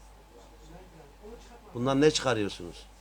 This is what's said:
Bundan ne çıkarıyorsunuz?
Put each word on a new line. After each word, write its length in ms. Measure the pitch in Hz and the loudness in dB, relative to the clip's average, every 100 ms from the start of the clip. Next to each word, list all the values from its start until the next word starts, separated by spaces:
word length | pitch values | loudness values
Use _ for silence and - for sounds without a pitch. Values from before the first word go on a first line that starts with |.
| - - - - - - 151 170 185 160 143 - 214 233 - - - | -20 -20 -20 -20 -20 -20 -20 -20 -20 -20 -20 -20 -20 -18 -20 -20 -14
Bundan 280 | 120 127 135 | -4 0 4
ne 100 | 151 | 4
çıkarıyorsunuz? 760 | 151 131 110 101 - 87 - - - | 4 0 0 -2 -6 -14 -16 -20 -20